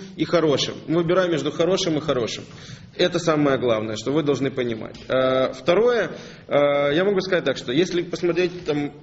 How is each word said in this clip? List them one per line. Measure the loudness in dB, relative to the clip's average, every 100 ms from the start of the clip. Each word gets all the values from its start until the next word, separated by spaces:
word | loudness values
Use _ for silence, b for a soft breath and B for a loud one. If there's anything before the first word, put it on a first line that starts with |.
| B B
и |
хорошим, | 0 2 2 2 -2 -6 -2
мы | 0
выбираем | 2 2 2
между | 0 -2
хорошим | 0 0 2 0 0
и |
хорошим. | 0 0 -2 -6 -12 B B B B
Это | 0 0 2
самое | 0 2 4 2
главное, | 2 0 -2 -6
что | -2
вы | 0
должны | 2 0 0
понимать. | -2 -2 -4 -8 -12 -2
Э, | 0 2 2 0
второе, | -2 0 4 4 2 -2 -6 B B B
э, | 2 4 2 2
я | 2
могу | 2 0
сказать | 0 0
так, | 0 -2
что | -2
если | 0 0 0
посмотреть | -4 -2 0 0 0 -2
там | -4 -2 -4 -8